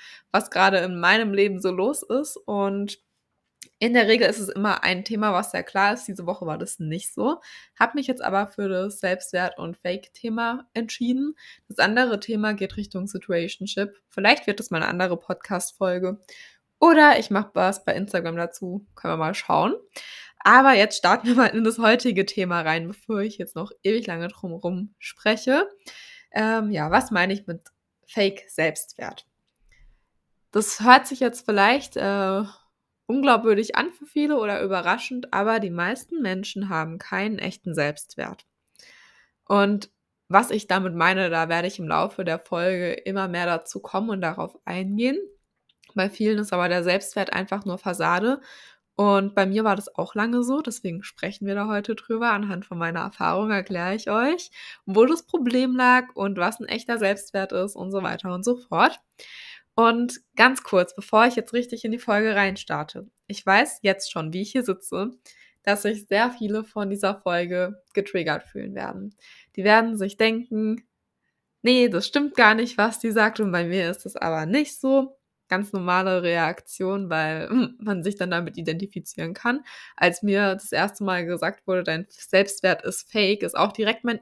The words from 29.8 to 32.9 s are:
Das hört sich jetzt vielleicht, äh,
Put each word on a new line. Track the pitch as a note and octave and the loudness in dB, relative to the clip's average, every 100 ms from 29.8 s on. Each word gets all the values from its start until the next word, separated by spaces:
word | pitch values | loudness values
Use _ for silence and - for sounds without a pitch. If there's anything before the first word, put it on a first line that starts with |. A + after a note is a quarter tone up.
| - _ _ _ _ _ _ | -20 _ _ _ _ _ _
Das | G#3 G#3+ - | -2 0 2
hört | A3+ C4 C4 | 8 8 8
sich | C4 | -2
jetzt | B3 A#3+ - | -2 -2 -2
vielleicht, | G3+ G3+ C4+ - - | 4 4 4 -2 -4
äh, | G3 G3+ F#3+ G3 G#3 - _ _ _ | -2 0 0 -2 -4 -10 _ _ _